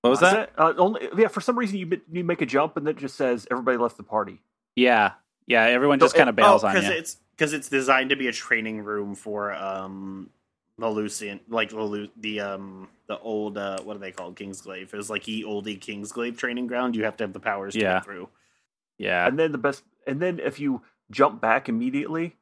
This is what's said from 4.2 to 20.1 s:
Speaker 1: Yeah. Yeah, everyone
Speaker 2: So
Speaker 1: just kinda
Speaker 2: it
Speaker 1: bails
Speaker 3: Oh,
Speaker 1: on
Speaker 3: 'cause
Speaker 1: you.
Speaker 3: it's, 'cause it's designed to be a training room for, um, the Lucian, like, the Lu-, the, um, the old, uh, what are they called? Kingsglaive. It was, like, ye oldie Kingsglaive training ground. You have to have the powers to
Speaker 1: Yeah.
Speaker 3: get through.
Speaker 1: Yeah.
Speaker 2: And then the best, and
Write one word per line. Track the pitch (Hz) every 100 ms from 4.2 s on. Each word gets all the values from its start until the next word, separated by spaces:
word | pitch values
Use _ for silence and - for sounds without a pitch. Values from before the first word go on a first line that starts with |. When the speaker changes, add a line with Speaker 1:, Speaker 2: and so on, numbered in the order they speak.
| 98 98 _ _ _ -
Speaker 1:
Yeah. | 123 113 101 - _ _ -
Yeah, | 120
everyone | 113 123 143 139
Speaker 2:
So | 165
Speaker 1:
just | -
kinda | 131
Speaker 2:
it | 107
Speaker 1:
bails | 208 196 107
Speaker 3:
Oh, |
Speaker 1:
on | 180
Speaker 3:
'cause | 202
Speaker 1:
you. |
Speaker 3:
it's, | 170 170 - _ -
'cause | 151
it's | 151 -
designed | 135 131 131 131
to | 135
be | 127
a |
training | 113 - 117 110 110
room | 104 104 101 98
for, | 110 104 104
um, | 95 98 95 95 98 98 95 90 _ _ _ _ -
the | 113
Lucian, | 107 107 - 104 98 _
like, | 113 113
the | 110
Lu-, | 107 104 104 113
the, | 110 107
um, | 101 98 98 95 95 _ -
the | 104
old, | 113 107 107 101
uh, | 98 95
what | 92 104
are |
they | 95
called? | 90 90 87
Kingsglaive. | 101 95 - 95 95
It | 104
was, | 101
like, | 104 -
ye | 110 107
oldie | 104 104 98
Kingsglaive | - 101 104 120 120 117
training | 127 120 123
ground. | 123 127 113
You | 107
have | -
to |
have | 107
the | 92
powers | 113 101 98
to | 110
Speaker 1:
Yeah. | 101 92
Speaker 3:
get | 101
through. | 95 87 _ _ _ _ _ _ _
Speaker 1:
Yeah. | 104 90 90
Speaker 2:
And | 143
then | 160
the | 143
best, | 143 135 _ _
and | -